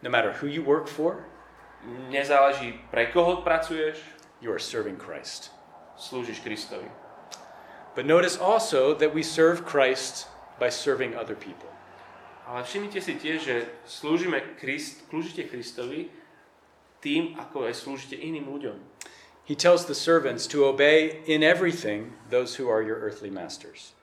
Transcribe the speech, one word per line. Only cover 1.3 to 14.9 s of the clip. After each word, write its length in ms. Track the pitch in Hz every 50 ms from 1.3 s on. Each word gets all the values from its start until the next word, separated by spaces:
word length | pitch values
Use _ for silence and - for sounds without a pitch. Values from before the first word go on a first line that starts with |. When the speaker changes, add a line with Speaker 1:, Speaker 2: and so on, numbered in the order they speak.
| - - - - - - - - - - - 117 120 127 131 127 131
Speaker 2:
nezáleží, 640 | 139 143 143 147 139 135 139 139 139 127 120 113 - - - -
pre 160 | - 117 117
koho 320 | - 175 170 175 185 180
pracuješ, 560 | - 175 160 165 160 - 165 160 156 156 156 156 - - - - - - - - 120
Speaker 1:
you 80 | 117 101
are 80 | 82
serving 400 | - - - 120 104 101 92 87
Christ. 500 | 87 90 82 71 - - - - - - - - - - - - - - - -
Speaker 2:
slúžiš 400 | - - - 127 120 113 110 107 -
Kristovi. 420 | 113 107 104 - - - 113 113 113 - - - - - - - - - - - - - - - - - - - - -
Speaker 1:
But 100 | - 127
notice 300 | 139 156 175 180 180 - -
also 560 | 180 185 214 226 220 - 160 135 131 139 156
that 160 | 147 151 151
we 140 | 151 156 156
serve 380 | - - 165 160 165 175 170 170
Christ 640 | - - 143 135 127 131 - - - - - - - - - - - - -
by 100 | 127 123
serving 460 | - - - 143 135 117 127 120 113 117
other 160 | 113 104 110
people. 320 | - - 104 87 - - - - - - - - - - - - - - - - - -
Speaker 2:
Ale 160 | 120 123 123 123
všimnite 400 | - - 202 208 202 202 190 185
si 160 | - 147 151
tiež, 200 | - 151 160 156 151
že 140 | 139 123 120 117 113 - - -
slúžime 560 | - - - - 147 160 170 175 185 156 135 - - -
Krist-, 460 | - - 127 135 151 - -